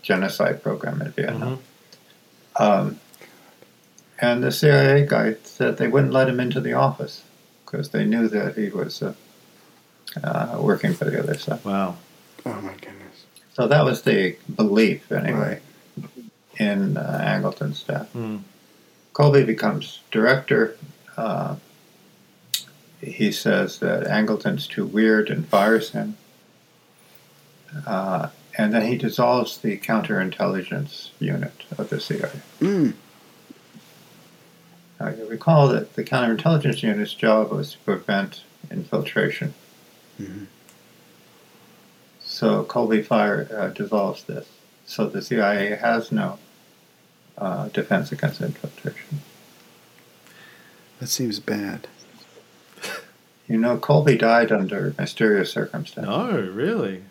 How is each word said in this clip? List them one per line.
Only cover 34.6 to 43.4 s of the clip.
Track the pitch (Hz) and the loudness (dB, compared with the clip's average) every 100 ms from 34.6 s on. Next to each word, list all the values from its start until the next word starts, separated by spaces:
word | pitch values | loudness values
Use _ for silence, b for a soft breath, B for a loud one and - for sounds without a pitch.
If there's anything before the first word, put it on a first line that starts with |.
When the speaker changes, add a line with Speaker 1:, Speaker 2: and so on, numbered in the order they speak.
| - - _ _ | -20 -20 _ _
Speaker 1:
Now, | 110 | -10
you | - - | -8 -10
recall | 113 - 156 139 | -2 4 6 6
that | 113 - | 4 -2
the | - | -8
counterintelligence | - 131 120 113 165 160 143 135 | -4 0 0 2 2 2 2 0
unit's | 113 104 104 | 0 0 -4
job | - 110 110 110 | -2 2 4 2
was | 101 95 | -2 -6
to | - | -8
prevent | - 95 - 101 98 - - _ - | -4 -4 -2 -2 -2 -10 -20 _ -12
infiltration. | - - - - - - - - - - - - _ _ - | -10 -4 -4 -2 -2 -2 -2 -8 -10 -20 -20 -20 _ _ -16
Speaker 3:
Mm-hmm. | 98 95 98 _ - - _ - _ - _ _ - - - - _ _ _ _ | -14 -12 -16 _ -20 -20 _ -20 _ -20 _ _ -20 -20 -20 -20 _ _ _ _
Speaker 1:
So | - - 110 104 | -12 0 2 2
Colby | - 120 113 110 | 0 0 2 2
fire, | - 113 104 101 | 2 2 2 0